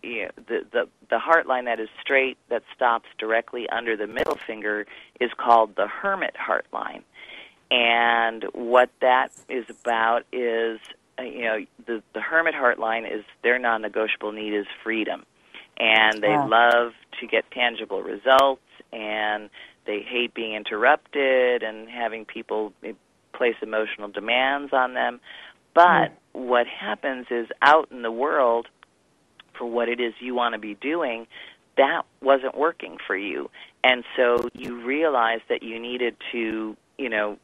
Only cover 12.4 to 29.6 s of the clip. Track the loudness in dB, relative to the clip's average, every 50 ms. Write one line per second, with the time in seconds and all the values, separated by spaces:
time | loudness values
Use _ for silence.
12.4 | 2 2 0 2 2 2 2 2 -2 -2 -2 -2 -4 -6 -8 -8 -10 -12 -20 _
13.4 | 0 0 0 2 2 0 0 0 -2 -4 -2 -2 0 0 -2 -4 -4 -8 -8 -6
14.4 | -6 -4 -4 -4 -4 -6 -12 -12 -6 -4 -2 -2 -2 -4 -4 -8 -10 _ _ _
15.4 | _ _ _ -20 -20 _ _ 0 2 4 6 6 6 4 4 2 2 2 4 4
16.4 | 4 4 6 6 6 8 6 4 2 0 -4 -14 _ _ -14 -14 -6 -2 -2 -2
17.4 | -2 _ -4 -2 -2 -2 -2 -4 -8 -6 -6 -6 -4 -6 -8 -4 2 4 6 6
18.4 | 6 4 2 -2 _ _ _ -20 -20 _ -12 -10 -8 -6 -4 -2 -2 -2 -2 -4
19.4 | -6 -12 _ -20 -20 -20 _ _ _ -6 -6 -6 -6 -6 -4 -4 -4 -4 _ -8
20.4 | -8 -6 -6 -8 -8 -6 -4 2 4 4 4 2 _ _ -4 0 2 2 4 4
21.4 | 4 4 2 0 -2 -6 -8 -10 -14 -14 -8 -6 -6 -4 -6 -6 -12 -12 -14 -14
22.4 | -8 -6 -4 -4 -4 -6 -8 _ -14 -14 -14 _ _ _ _ _ _ _ -6 -2
23.4 | 0 0 0 -2 -6 -4 -2 -2 -2 -4 -6 -10 -12 -10 -10 -8 -4 0 0 2
24.4 | 2 0 0 -2 -4 0 0 0 0 0 -2 -2 -4 -4 -4 -6 _ -20 -20 -20
25.4 | -20 -20 -20 _ _ _ _ 8 8 8 8 6 4 2 -2 _ _ _ _ -10
26.4 | -2 2 2 2 2 2 -4 -10 -6 -6 -6 -4 -4 -6 -6 -6 -6 -6 -4 -6
27.4 | -4 -6 -4 _ 6 6 6 6 4 _ -10 -8 -6 -6 -4 -2 -2 0 2 2
28.4 | 4 4 2 0 -2 -6 _ _ -20 _ _ _ _ _ _ _ _ _ _ _
29.4 | -20 _ _ -10